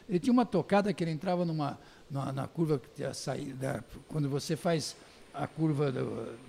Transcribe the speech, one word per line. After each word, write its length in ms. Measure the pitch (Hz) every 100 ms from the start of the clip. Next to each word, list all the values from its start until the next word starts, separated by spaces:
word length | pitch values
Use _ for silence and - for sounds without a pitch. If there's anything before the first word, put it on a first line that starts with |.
| -
ele 120 | 180
tinha 120 | 247
uma 120 | 247
tocada 480 | 233 180 - 202 202
que 100 | 165
ele 80 | 165
entrava 320 | 156 185 180
numa, 360 | 175 160 139 - - - -
na, 220 | 139 135
na 160 | 135 127
curva 300 | - 160 143
que 80 | -
tinha 180 | - 135
saída, 720 | - - 127 143 131 131 - - - -
quando 220 | 151 143
você 260 | 139 -
faz 400 | 151 180 160 - - - - -
a 120 | - -
curva 440 | - 160 143 147
do, 340 | 127 123 110 113 -